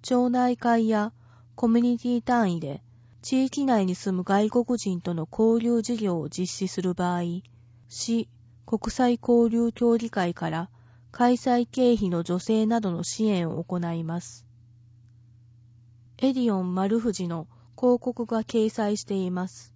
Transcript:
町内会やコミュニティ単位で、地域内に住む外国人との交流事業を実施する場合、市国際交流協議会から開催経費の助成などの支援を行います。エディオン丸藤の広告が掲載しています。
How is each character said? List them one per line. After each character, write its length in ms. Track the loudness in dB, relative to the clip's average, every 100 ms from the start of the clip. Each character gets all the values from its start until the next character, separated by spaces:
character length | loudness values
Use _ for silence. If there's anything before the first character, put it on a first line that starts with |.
町 280 | 2 2 2
内 260 | 2 2 2
会 320 | 2 4 4
や 240 | 2 -2 -6 -20 -20 -20 -2
コ 120 | 2
ミ 140 | 4
ュ 20 |
ニ 160 | 4 0
テ 80 | 0
ィ 120 | -2
単 320 | 2 2 2 0
位 40 |
で、 200 | -6 -10 -14 -20 -20 -18
地 240 | -2 0 0
域 200 | 0 2
内 200 | 2 2
に 80 |
住 240 | -2 -4 -4
む 60 |
外 260 | 0 2 2
国 280 | 0 0 -2
人 200 | -2 -4
と 140 | -4
の 140 | -6 -6
交 300 | 0 2 4
流 220 | 2 0
事 120 | 0 -2
業 240 | -2 -2
を 80 | -4
実 200 | -6 -6
施 200 | -4 -6
す 140 | -2
る 140 | -4 -2
場 200 | -2 -2
合、 40 | -4 -6 -10 -20 -20 -20 _
市 400 | -10 -2 -2 -4 _ -20 -20 -6
国 260 | -4 -4
際 280 | 0 2 2
交 280 | 4 4 4
流 220 | 2 0
協 260 | 0 2 2
議 120 | 0
会 240 | -2 -2
か 160 | -2 -4
ら 200 | -4 -6 -12 -20 -20 _
開 220 | 0 2
催 340 | 2 2 0 0
経 240 | 2 2
費 160 | 4 2
の 160 | -2 -2
助 140 | -4
成 260 | 0 0 2
な 160 | 0
ど 100 | -2
の 120 | -4
支 240 | -6 -2 0
援 240 | 0 -2
を 120 | -4
行 140 | -4 -4
い 260 | -4 -4
ま 180 | -6 -8
す。 240 | -10 -20 -20 -20 -20 -20 -20 -20 -20 -20 -20 -20 -20 -20 -20 -20 _ -20 -20 -2
エ 160 | 0
デ 80 | 2
ィ 120 | 0
オ 80 | 0
ン 120 | 0
丸 260 | 0 0 0
藤 280 | 0 -4 -6
の 200 | -6 -10 _ -20 0
広 220 | 2 2
告 260 | 0 -6 -4
が 180 | -4
掲 260 | -2 0 0
載 280 | 0 -2 -2
し 60 |
て 100 | -4
い 180 | -4 -4
ま 160 | -4 -6
す。 260 | -10 -20